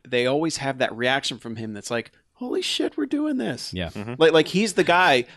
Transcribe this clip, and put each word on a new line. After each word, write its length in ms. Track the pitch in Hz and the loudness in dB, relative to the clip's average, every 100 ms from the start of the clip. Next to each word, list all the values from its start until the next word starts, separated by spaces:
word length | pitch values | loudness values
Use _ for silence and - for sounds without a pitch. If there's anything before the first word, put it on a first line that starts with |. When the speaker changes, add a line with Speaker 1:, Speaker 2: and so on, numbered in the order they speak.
| 123 | -4
Speaker 1:
they 200 | 123 123 | 0 2
always 320 | 143 160 - | 2 0 -2
have 200 | 139 131 | -4 -2
that 180 | 120 110 | -2 0
reaction 400 | 123 135 - 123 | 0 0 -2 -8
from 180 | 117 113 | -8 -8
him 180 | 113 | -8
that's 160 | 104 - | -10 -6
like, 220 | 117 - _ _ | -6 -6 _ _
"Holy 280 | _ 247 381 | _ -6 -4
shit, 340 | - - 311 - | -2 -2 -2 -4
we're 80 | |
doing 320 | 294 294 302 262 | -4 -2 -2 -2
this." 380 | 220 123 - | -4 -6 -8
Speaker 2:
Yeah. 160 | 90 82 | -6 -6
Speaker 3:
Mm-hmm. 240 | 110 104 127 | -6 -10 4
Speaker 1:
Like, 160 | 160 | 6
like 160 | 160 156 | 6 4
he's 240 | 180 214 | 0 0
the 120 | 185 | 2
guy. 420 | 175 175 180 131 120 | 2 4 6 4 2